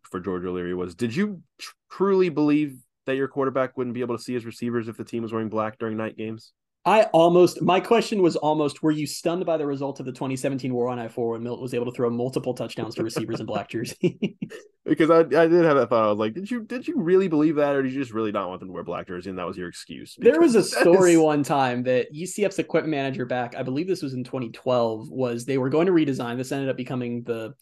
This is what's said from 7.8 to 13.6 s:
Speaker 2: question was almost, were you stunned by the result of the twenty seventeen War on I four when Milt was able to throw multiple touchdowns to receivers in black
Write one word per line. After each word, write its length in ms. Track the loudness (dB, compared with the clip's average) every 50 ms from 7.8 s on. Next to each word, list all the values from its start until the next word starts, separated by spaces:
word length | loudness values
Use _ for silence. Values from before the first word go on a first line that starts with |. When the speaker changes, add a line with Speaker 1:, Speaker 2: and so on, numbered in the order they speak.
Speaker 2:
question 400 | 4 4 2 2 2 2 2 2
was 160 | 4 4 2
almost, 460 | 2 0 0 2 2 0 -2 -2 0
were 80 | 0 0
you 160 | 0 0 -4
stunned 400 | -6 -6 -4 -4 -2 -2 -2 -2
by 100 | -2 -2
the 80 | -2 -2
result 360 | -4 -4 -4 -6 -6 -8 -8
of 40 | -10
the 60 | -10
twenty 240 | -8 -6 -6 -4 -4
seventeen 380 | -2 -2 -2 -2 -4 -4 -2 -2
War 160 | -2 -2 -2
on 80 | -4 -6
I 100 | -8 -8
four 220 | -6 -4 -4 -4
when 120 | -4 -4
Milt 200 | -6 -8 -8 -8
was 100 | -8 -6
able 140 | -4 -4 -4
to 60 | -4
throw 180 | -2 -2 0 0
multiple 420 | 0 -2 -2 -2 -4 -4 -4 -4
touchdowns 420 | -6 -6 -8 -10 -8 -8 -10 -8 -6
to 60 | -6
receivers 380 | -6 -6 -4 -6 -6 -6 -6 -6
in 60 | -6
black 240 | -6 -6 -6